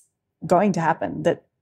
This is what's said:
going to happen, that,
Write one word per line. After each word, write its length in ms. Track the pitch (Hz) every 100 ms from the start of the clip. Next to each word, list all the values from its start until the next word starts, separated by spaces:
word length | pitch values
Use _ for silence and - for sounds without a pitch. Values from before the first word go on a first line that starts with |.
| _ _ _ _ 156
going 260 | 175 208
to 80 | 170
happen, 420 | 160 165 - -
that, 200 | 165 - _ _